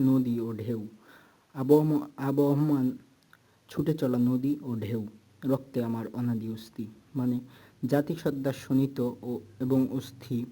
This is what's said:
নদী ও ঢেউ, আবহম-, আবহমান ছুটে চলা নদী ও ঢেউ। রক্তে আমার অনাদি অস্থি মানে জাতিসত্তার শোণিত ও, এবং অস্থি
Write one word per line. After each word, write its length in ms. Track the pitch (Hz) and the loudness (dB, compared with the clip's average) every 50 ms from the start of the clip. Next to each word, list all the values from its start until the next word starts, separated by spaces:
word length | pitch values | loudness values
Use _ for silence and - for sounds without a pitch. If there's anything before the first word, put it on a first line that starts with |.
নদী 400 | 135 131 131 131 127 123 117 117 | 4 4 4 4 2 0 -2 -2
ও 120 | 113 113 110 | -2 -4 -6
ঢেউ, 360 | 104 104 113 120 110 104 107 - - - - - - - _ _ _ _ _ - | -6 -4 -4 -4 -4 -6 -10 -14 -18 -20 -20 -20 -20 -20 _ _ _ _ _ -8
আবহম-, 520 | 147 135 131 147 151 156 156 151 147 - - - | -4 4 6 6 6 6 4 2 0 -2 -6 -8
আবহমান 800 | - 135 139 143 143 143 143 143 143 147 156 147 139 127 127 - - - _ _ _ _ _ - - _ _ _ _ _ - | -4 -4 0 2 4 4 4 4 4 4 4 4 2 2 0 -2 -4 -10 _ _ _ _ _ -20 -20 _ _ _ _ _ -8
ছুটে 260 | - - 147 156 151 | -6 -2 0 0 0
চলা 240 | 156 - 131 123 123 | 0 0 2 2 4
নদী 380 | 123 123 127 127 131 139 147 147 - | 4 4 4 2 2 0 -2 -2 -4
ও 140 | 131 120 | -6 -6
ঢেউ। 300 | 110 104 101 113 113 104 104 - - - _ _ _ - | -4 -4 -4 -4 -4 -6 -8 -12 -18 -20 _ _ _ -2
রক্তে 400 | 127 135 131 135 - - 127 117 | -2 -2 -2 -2 -4 -6 -4 -4
আমার 220 | 117 117 113 113 - - | -2 -4 -4 -6 -8 -6
অনাদি 380 | 123 123 120 117 110 110 110 | -4 -2 -2 -2 -2 -4 -6
অস্থি 360 | 110 110 - - - - 113 107 110 - - _ - | -8 -10 -12 -14 -12 -12 -12 -12 -14 -18 -20 _ -6
মানে 240 | 139 123 123 123 123 127 - - - - - _ _ - | -2 -2 0 -2 -2 -4 -10 -16 -20 -20 -20 _ _ -4
জাতিসত্তার 640 | 120 131 143 147 - 170 165 - - 139 139 135 139 131 | 0 0 0 0 -2 -4 -4 -4 -4 -4 -2 -2 -4 -4
শোণিত 480 | - - - 139 131 135 135 135 - | -6 -4 0 2 2 2 0 0 -2
ও, 400 | 123 123 120 - - 123 120 110 - - - - | -4 -4 -4 -6 -8 -8 -8 -8 -10 -14 -10 -6
এবং 280 | 135 127 135 131 131 - | -2 2 2 2 2 2
অস্থি 540 | - 135 - - - - - - 127 117 123 - | 0 -4 -8 -8 -12 -16 -8 -6 -4 -4 -4 -6